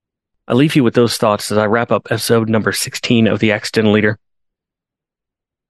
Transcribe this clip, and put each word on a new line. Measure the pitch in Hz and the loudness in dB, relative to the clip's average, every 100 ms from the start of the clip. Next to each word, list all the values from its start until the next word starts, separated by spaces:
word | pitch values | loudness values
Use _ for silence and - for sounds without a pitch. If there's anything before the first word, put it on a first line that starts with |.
| _ _ _ _ - | _ _ _ _ -4
I | |
leave | 120 156 151 | 0 2 2
you | |
with | 117 | 2
those | 123 117 - | 2 0 2
thoughts | 113 104 - | 0 0 -2
as | 104 | -2
I | 107 | 0
wrap | 113 117 | 0 0
up | 104 - | -4 -2
episode | 113 - 117 110 | -6 0 0 2
number | 110 98 | 0 -2
sixteen | - - - - 117 110 | -4 -6 -8 -2 2 2
of | 101 | 2
The | 110 | 0
Accidental | 104 - - 107 | -2 -4 0 2
Leader. | 104 104 110 _ _ _ _ _ _ _ _ _ _ _ _ _ _ _ | 2 0 -2 _ _ _ _ _ _ _ _ _ _ _ _ _ _ _